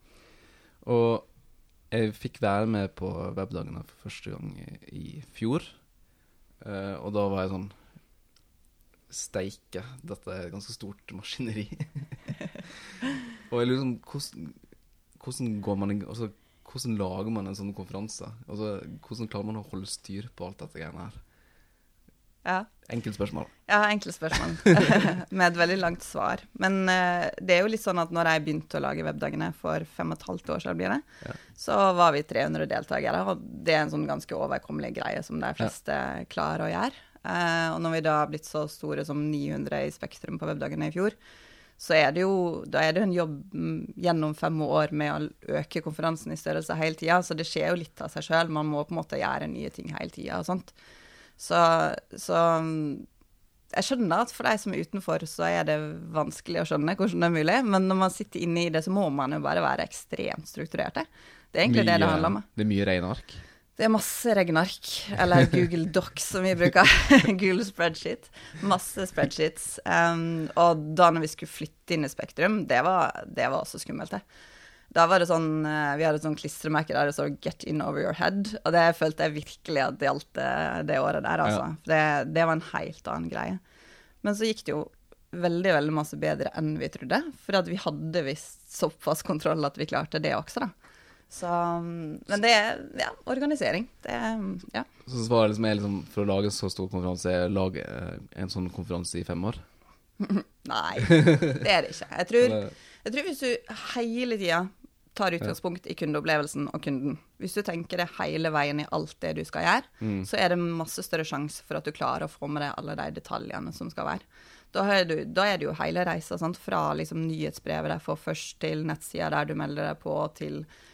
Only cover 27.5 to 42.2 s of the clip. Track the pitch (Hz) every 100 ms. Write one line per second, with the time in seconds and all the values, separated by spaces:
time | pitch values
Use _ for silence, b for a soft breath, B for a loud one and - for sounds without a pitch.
27.5 | 175 208 220 208 180 170 170 165 160 151
28.5 | 156 151 156 139 147 156 147 147 147 165
29.5 | 160 160 156 156 - 165 160 - 175 -
30.5 | 156 - 170 180 240 - B B B B
31.5 | - - 208 196 175 170 143 156 - 156
32.5 | 156 156 - - 127 - 160 190 180 -
33.5 | - - 156 151 151 151 143 - 156 139
34.5 | 131 - 151 - - - - - 156 131
35.5 | 147 113 - - 71 65 67 - - 151
36.5 | 160 165 165 233 - B _ - 175 170
37.5 | 165 165 165 165 160 160 151 147 151 -
38.5 | 156 151 - 151 147 151 147 151 147 143
39.5 | 147 143 147 139 - - - - 165 156
40.5 | 151 139 151 156 170 202 220 B B B
41.5 | B B _ - 160 131 160